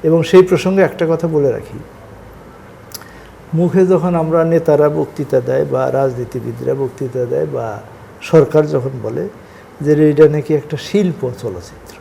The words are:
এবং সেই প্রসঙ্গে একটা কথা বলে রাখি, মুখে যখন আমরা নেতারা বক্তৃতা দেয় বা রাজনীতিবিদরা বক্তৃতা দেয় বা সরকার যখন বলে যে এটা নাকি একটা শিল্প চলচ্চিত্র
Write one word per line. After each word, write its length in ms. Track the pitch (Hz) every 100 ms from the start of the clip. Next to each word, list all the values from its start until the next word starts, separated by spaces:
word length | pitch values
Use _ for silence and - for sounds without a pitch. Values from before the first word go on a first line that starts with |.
এবং 200 | 160 165
সেই 200 | 156 185
প্রসঙ্গে 380 | 185 175 185 190
একটা 240 | 170 - 165
কথা 180 | 160 165
বলে 240 | 151 139
রাখি, 280 | 113 - - - - - - - - - - - - - - - - - - -
মুখে 320 | 160 175 180 185
যখন 300 | 185 180 170
আমরা 280 | 160 165
নেতারা 460 | 165 165 165 147 147
বক্তৃতা 520 | 151 143 - 143 135
দেয় 240 | 123 131 147
বা 260 | 131 131
রাজনীতিবিদরা 840 | 131 135 123 120 123 113 117 127
বক্তৃতা 520 | 135 131 - 131 127 120
দেয় 200 | 135 151
বা 360 | 131 113 104 - - - -
সরকার 460 | - 160 135 156 151
যখন 220 | 147 127 131
বলে 260 | 110 123 - - - - - -
যে 280 | 143 151 151
এটা 200 | 147 156
নাকি 240 | 151 143
একটা 240 | 151 - 147
শিল্প 440 | - 202 185 -
চলচ্চিত্র 760 | 127 117 117 90 - - - -